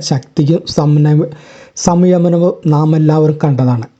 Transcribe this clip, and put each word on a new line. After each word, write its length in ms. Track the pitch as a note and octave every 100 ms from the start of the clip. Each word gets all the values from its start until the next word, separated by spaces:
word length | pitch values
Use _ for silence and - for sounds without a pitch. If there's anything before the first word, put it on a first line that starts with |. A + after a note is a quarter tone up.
| -
ശക്തിയും 540 | C#3 - - C#3+ E3 - -
സമന്വയ-, 520 | D3+ D3+ D3+ D3+ E3+ - - - - - -
സംയമനവും 680 | F3 F3+ F3+ F3 E3+ F3 - D#3+ D3
നാം 140 | D#3 D#3
എല്ലാവരും 380 | D#3 D#3 D#3 D3+ D3+
കണ്ടതാണ്. 420 | B2+ B2+ A#2+ A2+ _